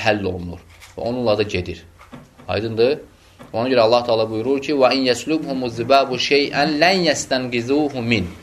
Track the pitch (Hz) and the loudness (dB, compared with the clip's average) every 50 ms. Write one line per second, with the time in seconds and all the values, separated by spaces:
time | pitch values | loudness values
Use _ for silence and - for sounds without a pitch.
0 | - 113 107 104 95 90 92 90 90 87 101 - - - - - - - - - | 0 0 0 0 0 -4 -4 -6 -8 -10 -12 -14 -18 -20 -20 -20 -20 -18 -12 -8
1 | - 117 123 127 120 110 104 104 104 101 - 90 87 87 85 - - - _ _ | -6 -6 -4 -2 0 0 2 2 0 -2 -2 -6 -6 -6 -10 -14 -16 -20 _ _
2 | - - - - - - _ - - - 95 101 110 113 110 110 117 131 151 151 | -20 -20 -20 -20 -20 -20 _ -20 -10 -6 -4 -4 -4 -4 0 2 2 2 2 -2
3 | - - _ _ _ - _ _ - - - 110 120 131 131 123 110 113 120 120 | -6 -18 _ _ _ -20 _ _ -18 -8 -4 -4 0 2 4 4 6 6 4 4
4 | 120 - 113 113 110 110 110 110 110 131 143 135 135 151 151 139 127 120 131 135 | 2 2 0 0 0 -2 -2 -4 -2 0 -2 -2 0 -2 2 4 4 4 4 2
5 | 131 127 120 117 - 151 160 156 151 139 135 131 127 120 113 113 113 120 135 139 | 2 0 0 0 0 -2 -2 -2 -2 -4 -4 -4 -4 -4 -4 -4 0 4 4 4
6 | 131 127 127 120 - - 143 143 143 135 - 135 147 156 151 147 165 180 196 185 | 4 2 -2 -4 0 2 2 2 2 0 0 0 0 0 2 2 2 2 2 2
7 | 170 151 135 - - - 135 127 127 123 123 120 113 123 139 151 151 139 131 127 | 2 2 0 0 -2 -4 -4 -4 -4 -2 -4 -4 0 0 0 0 0 0 -2 -4
8 | 113 120 117 101 87 85 - - | -2 0 0 0 0 -4 -8 -16